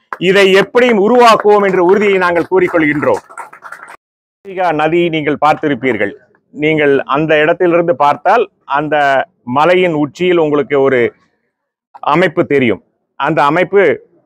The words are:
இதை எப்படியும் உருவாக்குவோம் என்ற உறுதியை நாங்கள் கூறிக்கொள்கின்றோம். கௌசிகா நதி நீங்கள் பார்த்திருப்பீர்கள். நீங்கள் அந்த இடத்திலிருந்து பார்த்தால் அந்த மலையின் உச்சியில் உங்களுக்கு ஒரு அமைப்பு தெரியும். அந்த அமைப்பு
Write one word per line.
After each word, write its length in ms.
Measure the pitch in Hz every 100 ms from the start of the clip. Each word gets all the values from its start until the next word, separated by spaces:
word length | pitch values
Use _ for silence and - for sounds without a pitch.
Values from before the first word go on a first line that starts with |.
| - - 175
இதை 140 | 196 196 190
எப்படியும் 380 | 190 247 247 220 202
உருவாக்குவோம் 640 | 247 240 214 208 208 202
என்ற 120 | 180 175
உறுதியை 260 | 202 208 190 180
நாங்கள் 240 | 170 156
கூறிக்கொள்கின்றோம். 720 | 185 175 175 151 147 127 101
கௌசிகா 1500 | - - - - - - - - _ _ _ _ 196 185 180 151
நதி 200 | 156 170 175 160
நீங்கள் 240 | 151 139 147
பார்த்திருப்பீர்கள். 680 | 151 151 135 131 110 101 - _ _ _ 143 151
நீங்கள் 320 | 156 147 139 - 135
அந்த 240 | 156 156 156
இடத்திலிருந்து 500 | 170 185 170 175 127
பார்த்தால் 420 | 143 147 175 226 208 _ - 139
அந்த 180 | 151 151 143 135 135 _ 120 131
மலையின் 380 | 156 180 180 151
உச்சியில் 400 | 147 - 180 175
உங்களுக்கு 340 | 156 147 131 143 135
ஒரு 140 | 131 113 - _ _ _ _ _ _ _ - - 147
அமைப்பு 280 | 185 175 160
தெரியும். 300 | 139 123 92 _ _ _ - 139
அந்த 100 | 160 143
அமைப்பு 320 | 165 180 202 175 175 - _